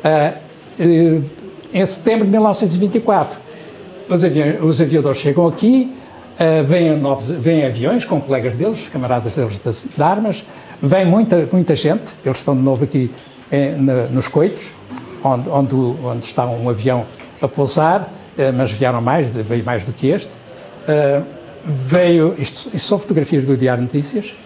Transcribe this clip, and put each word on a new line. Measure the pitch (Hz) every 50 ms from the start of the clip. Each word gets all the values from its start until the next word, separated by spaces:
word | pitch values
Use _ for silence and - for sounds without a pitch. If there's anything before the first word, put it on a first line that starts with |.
| -
Ah, | 156 156 151 147 160 - - - - - - - - - -
eh, | 175 175 170 160 165 165 160 160 143 143 - - - - - - - - -
em | 185 190
setembro | 185 190 - - 240 220 220 214
de | 196
mil | 202 220
novecentos | 214 214 196 202 233 190 160
e | 180
vinte | 196 202 180
e | 233
quatro, | 220 - 208 185 151 - - - - - - - - - - - - - - - - -
os | 180 175 170
avi-, | 180 135 151 151 143 165 -
os | 160 156 156 120
aviadores | 165 143 143 160 143 147 135 -
chegam | - 147 139 - 175 170
aqui, | 160 - - 214 254 262 254 254 - - - - - - - - - -
ah, | 170 160 160 160 151
vêm | 135 165 180 170 160 156 151
novos, | 143 139 139 139 -
vêm | 120 165 165 117 160 165 156 147
aviões | 131 117 113 117 147 220 240 -
com | - 196 151
colegas | 139 135 135 131 110 127 110
deles, | 117 165 208 220 - - - -
camaradas | 143 127 123 127 123 107 117 104
deles | 160 131 110 101 98
de, | - 123
de | 110 - - 262 - - 147
armas, | 160 190 208 226 214 185 - - - - - - - - -
vem | - 143 156 190 190
muita, | 175 175 208 226 220 - 175 156 127
muita | - 185 170 - 160
gente, | 135 - 151 165 214 - - - - -
eles | 139 131 -
estão | - - 143
de | 131
novo | 131 139 135 120 143
aqui, | 127 - 143 127 117 - - - - - - - -
eh, | - 139 139 139 135
na, | 131 135 135 131 127 117
nos | 123 123 131 120 -
Coitos, | - 147 160 202 - - - - - - - - - - - - - -
onde, | - 135 131 123 127 -
onde, | 160 139 139 127 135
onde | 131 131 120 123 156 139 123 120 117 113
está | - - - 123
um | 123 120 117 117 123
avião | 120 104 110 131 127 123 113 - - - - - - -
a | - 135
pousar, | - - 143 131 - - 156 160 175 196 185 - - - - - - -
eh, | 139 131 127
mas | 123 135 117
vieram | 104 107 135 127 120 120
mais, | 117 120 135 170 151 123
veio | 110 120 107 101 117 120 107
mais | 120 123 113 92
do | 113
que | 110 - - 135
este. | 160 196 - - - - - - - - - - - - - -
Eh, | 151 151 147 139 143 143 139 - - - - - - - -
veio, | 165 147 131 131 131 147 180 180 175 170 170 156 165 151 -
isto, | 131 - - - - - -
isto | - - -
são | 208 196
fotografias | - - 190 160 147 - 175 156 131
do | 135 139 123
Diário | 127 127 123 117 123
de | 123 -
Notícias. | 147 143 - - 220 202 - - - -